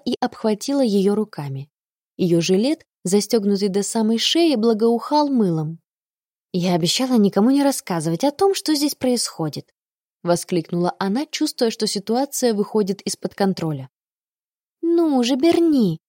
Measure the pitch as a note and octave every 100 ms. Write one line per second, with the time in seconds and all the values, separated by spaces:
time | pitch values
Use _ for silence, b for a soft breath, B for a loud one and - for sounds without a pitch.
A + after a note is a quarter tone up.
0 | A#3+ - B3+ - A3 G#3 - C#4 A#3+ G3
1 | G3 G#3 G#3 - C#3+ C3+ C#3 _ _ _
2 | _ - F3 E3+ E3 F#3+ C4 D#4 _ _
3 | F#3 G#3 - A#3 G3+ G3 G3+ G3 G3 A3+
4 | A3 A3+ - E4 E4+ B3 A#3 G#3+ A#3 A#3
5 | - D4 C#4+ B3+ F#3+ D#3+ D#3 E3 _ _
6 | _ _ _ _ _ F3+ F3+ F3 D#3+ -
7 | B3+ A#3+ G3+ G3+ A#3 C#4 C#4 - - E3
8 | D#3+ E3 C#4+ D4 G4 F#4+ - D4 D4 -
9 | B3+ A#3+ - - D#3 - - _ _ _
10 | _ _ E3+ F3 - F3 - F3 F3 -
11 | F#3+ A#3 D#4 - D4+ - A#3 - G#3+ G3+
12 | G3+ A#3+ C#4 - B3 G3+ G3+ G#3+ G3 G3
13 | - - A#3 - G3 F3 D#3+ C#3 C3 _
14 | _ _ _ _ _ _ _ - E4 E4+
15 | D#4+ C4 A#3+ C4+ E4 E4+ E4 C#4 F#3+ D#3+